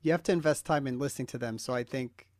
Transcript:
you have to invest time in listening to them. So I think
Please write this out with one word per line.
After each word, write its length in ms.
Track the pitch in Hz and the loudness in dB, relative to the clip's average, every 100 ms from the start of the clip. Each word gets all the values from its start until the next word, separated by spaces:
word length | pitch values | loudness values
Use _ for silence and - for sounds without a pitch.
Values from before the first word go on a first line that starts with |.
you 80 | 156 | 2
have 140 | 165 | 2
to 80 | - | 4
invest 340 | 180 151 147 - | 4 4 2 2
time 220 | 151 139 | 0 0
in 100 | 123 | -2
listening 280 | 143 - 127 | -4 -4 -6
to 120 | 123 | -4
them. 200 | 120 110 | -6 -6
So 160 | - | -4
I 100 | 123 | -4
think 420 | 120 135 123 - - | -2 -4 -6 -10 -20